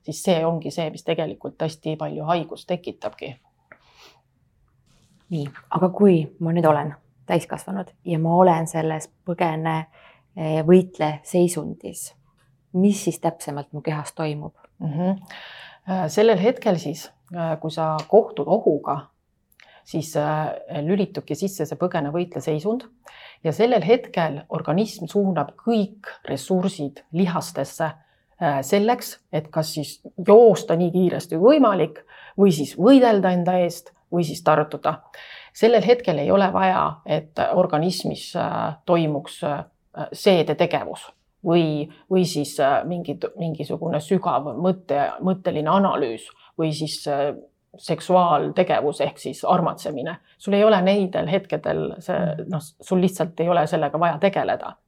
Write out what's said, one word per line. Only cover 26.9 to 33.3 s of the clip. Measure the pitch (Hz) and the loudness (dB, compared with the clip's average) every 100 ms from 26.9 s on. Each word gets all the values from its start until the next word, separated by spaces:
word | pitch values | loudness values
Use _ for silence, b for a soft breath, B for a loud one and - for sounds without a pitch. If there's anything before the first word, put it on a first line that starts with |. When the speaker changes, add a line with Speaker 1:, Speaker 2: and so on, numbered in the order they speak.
| - _ | -10 _
Speaker 1:
lihastesse, | 160 185 170 - 139 135 - 160 - _ _ _ _ | 0 0 0 -6 -6 -8 -4 -6 -6 _ _ _ _
äh, | 165 139 | -2 -2
selleks, | 135 202 214 247 - - _ | 0 2 2 0 -4 -16 _
et | 160 156 | -6 -4
kas | 165 156 | -4 -4
siis | 156 143 - - - 175 | -4 -8 -12 -16 -4 6
joosta | 208 233 175 - 170 | 8 8 6 0 0
nii | 175 | 0
kiiresti | 180 175 - - 160 | 2 0 0 -4 2
kui | 214 302 | 6 6
võimalik | 240 190 156 - B B B - | 4 2 -2 -4 B B B 2
või | 196 | 4
siis | 151 139 - | 4 -2 2
võidelda | 202 277 240 208 185 | 6 8 8 4 2